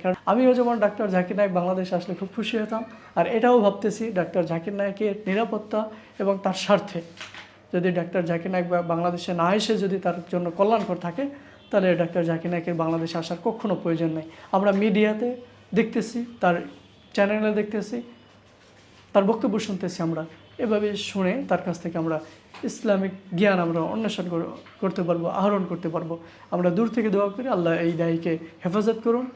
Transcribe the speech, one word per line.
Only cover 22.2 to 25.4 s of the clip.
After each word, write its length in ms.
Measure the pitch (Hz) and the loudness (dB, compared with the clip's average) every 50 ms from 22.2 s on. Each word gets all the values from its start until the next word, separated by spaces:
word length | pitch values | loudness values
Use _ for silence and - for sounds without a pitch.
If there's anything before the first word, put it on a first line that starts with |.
| 156 - - - - - - - - | -6 -10 -16 -20 -20 -20 -14 -8 -8
ইসলামিক 460 | 240 - - - 220 202 190 190 190 190 - - - 180 | -8 -8 -4 0 2 2 2 2 -2 -4 -8 -12 -6 0
জ্ঞান 220 | 170 208 202 190 180 | 4 4 4 6 4
আমরা 220 | 170 165 165 170 | 2 2 0 0
অন্বেষণ 480 | 160 175 208 220 220 202 - - 175 180 | 0 -2 -2 -2 -2 -2 -4 -4 -6 -4
কর-, 160 | 170 165 - - - - - - - - | -4 -4 -4 -6 -8 -12 -16 -20 -10 -4
করতে 220 | - 190 185 196 175 | -4 -2 -2 -2 0
পারবো, 240 | 165 170 170 165 | 0 0 0 0
আহরণ 380 | 170 - 196 | -2 0 2